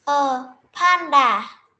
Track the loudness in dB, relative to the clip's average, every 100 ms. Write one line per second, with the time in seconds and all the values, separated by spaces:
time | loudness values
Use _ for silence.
0 | -4 0 0 -4 -10 -20 _ -2 0 0
1 | 2 2 4 0 -6 -20 _